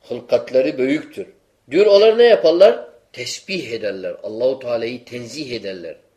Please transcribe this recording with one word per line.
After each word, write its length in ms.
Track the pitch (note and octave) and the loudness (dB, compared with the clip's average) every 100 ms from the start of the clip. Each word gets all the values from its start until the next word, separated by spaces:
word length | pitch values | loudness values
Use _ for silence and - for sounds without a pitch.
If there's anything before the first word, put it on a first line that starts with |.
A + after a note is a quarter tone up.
| _ | _
Hılkatları 680 | B2 - A#2+ - B2+ C#3 B2+ | -14 -2 -2 0 0 0 -2
büyüktür. 500 | C3 D3+ - - F2+ _ _ _ _ | -2 -2 -6 -16 -16 _ _ _ _
Diyor, 140 | E3 | 2
onlar 320 | G#3 G3+ A3 A3+ | 4 6 6 6
ne 60 | |
yaparlar? 640 | A#3+ G#3 E3 E3+ G#3 - - _ _ | 4 6 4 6 6 4 -10 _ _
Tesbih 580 | - B2 - - F#3+ A#2+ | -14 -12 -12 -8 -8 -8
ederler. 440 | A2+ G2+ F#2+ F2+ - | -6 -6 -6 -10 -10
Allahu 360 | G2+ A2+ B2+ C3 | -12 -2 -2 -2
Teala'yı 460 | A#2+ A#2 A#2 B2 | -6 -6 -6 -10
tenzih 460 | - B2 A#2 C#3 C3+ | -14 -14 -14 -12 -10
ederler. 440 | A#2 G2 F#2 E2 C#2+ _ | -10 -10 -12 -14 -18 _